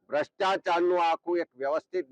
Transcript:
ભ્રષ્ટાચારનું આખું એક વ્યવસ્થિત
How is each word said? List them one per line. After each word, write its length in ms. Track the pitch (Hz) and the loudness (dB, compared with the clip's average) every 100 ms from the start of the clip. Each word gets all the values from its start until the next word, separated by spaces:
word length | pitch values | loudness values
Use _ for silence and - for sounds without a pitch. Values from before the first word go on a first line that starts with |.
| - | -6
ભ્રષ્ટાચારનું 920 | 143 147 - 190 190 185 175 175 180 165 | -4 -4 -2 0 0 0 2 2 2 2
આખું 340 | 160 170 175 | 0 -2 -4
એક 80 | 165 123 | -4 -6
વ્યવસ્થિત 460 | 135 160 - 185 135 | -2 -2 -4 -6 -6